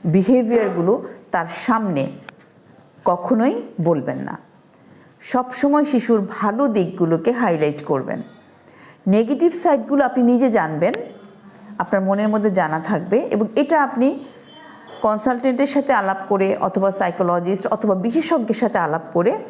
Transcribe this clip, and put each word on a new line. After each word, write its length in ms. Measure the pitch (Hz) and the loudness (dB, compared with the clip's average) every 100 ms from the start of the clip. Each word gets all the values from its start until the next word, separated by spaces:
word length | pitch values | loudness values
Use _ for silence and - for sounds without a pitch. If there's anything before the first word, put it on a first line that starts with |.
বিহেভিয়ারগুলো 960 | 175 180 190 254 226 233 208 175 170 233 - - - | 2 2 4 4 4 2 0 0 0 0 -4 -16 -6
তার 160 | 180 165 - - | -4 -4 -6 -2
সামনে 400 | 226 208 147 135 - - - - _ _ - _ - | 0 0 -2 -4 -8 -20 -20 -20 _ _ -20 _ -6
কখনোই 580 | - 175 175 226 247 466 - - | -2 -2 0 2 2 0 -8 -2
বলবেন 380 | 165 156 123 131 | 0 0 -2 -6
না। 200 | 67 - - _ _ _ - - - _ | -8 -10 -14 _ _ _ -20 -20 -20 _
সবসময় 640 | - 247 247 - 285 294 | -4 -2 -2 -2 2 2
শিশুর 420 | 294 254 220 220 190 | 2 0 2 0 0
ভালো 380 | - 208 220 285 | -2 -2 2 2
দিকগুলোকে 640 | 214 175 - 170 165 196 | 2 -2 0 0 2 0
হাইলাইট 500 | 247 220 165 151 147 | 0 0 2 0 -2
করবেন। 400 | - 139 - - - - - - - - - - - | -4 -4 -2 -8 -10 -20 -20 -20 -20 -20 -20 -6 2
নেগেটিভ 460 | 208 226 277 339 - | 2 2 2 0 2
সাইডগুলো 420 | 349 285 220 277 | 2 2 2 0
আপনি 200 | 254 254 | 2 2
নিজে 260 | 240 247 262 | 2 4 4
জানবেন, 440 | 214 160 156 180 440 - - - - - - - - | 2 0 0 0 -2 -10 -16 -20 -20 -20 -20 -16 -8
আপনার 240 | 180 196 | -2 0
মনের 260 | 190 196 214 | 0 0 0
মধ্যে 220 | 214 208 | 2 2
জানা 300 | 185 160 156 | 0 0 -2
থাকবে, 380 | 160 190 180 214 | -2 -4 0 0
এবং 280 | - 208 214 - | 0 -2 0 0
এটা 260 | 294 320 | 2 2
আপনি 360 | 269 240 262 - - - - - - - - - | 2 2 0 0 -12 -20 -20 -20 -20 -20 -20 -2
কনসালটেন্টের 640 | 214 214 262 240 262 254 277 | 0 0 0 0 0 0 0
সাথে 260 | 285 277 | 0 2
আলাপ 240 | 233 196 196 196 | 0 0 -4 -2
করে 280 | 202 190 202 | 0 2 0
অথবা 360 | 196 190 196 | 0 0 0
সাইকোলজিস্ট 760 | 190 180 175 180 175 175 190 - | 0 -4 -2 -2 -2 -2 -4 -2
অথবা 280 | 214 214 | -2 0
বিশেষজ্ঞের 600 | 190 220 294 320 330 226 | 0 0 -2 0 -2 0
সাথে 240 | 220 233 220 | 0 0 0
আলাপ 240 | 160 160 - | -2 -2 -2
করে 260 | - 190 - | 0 0 -2